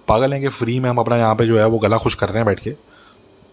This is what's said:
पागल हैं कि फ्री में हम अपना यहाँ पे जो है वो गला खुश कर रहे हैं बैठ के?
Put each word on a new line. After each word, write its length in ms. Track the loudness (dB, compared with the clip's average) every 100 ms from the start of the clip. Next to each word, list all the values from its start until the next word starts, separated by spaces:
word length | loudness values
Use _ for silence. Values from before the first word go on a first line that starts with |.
| -2
पागल 240 | 0 0
हैं 100 | -2
कि 60 | -4
फ्री 320 | -4 -2 -2
में 100 | 0
हम 80 | 0
अपना 180 | 0 2
यहाँ 180 | 2
पे 120 | 2 2
जो 120 | 4
है 80 | 2
वो 120 | 2
गला 200 | 2 0
खुश 160 | -2
कर 140 | -2 -4
रहे 80 | -2
हैं 100 | -2
बैठ 140 | -2
के? 140 | -6 -12 _ -20 -20 _ _ _ _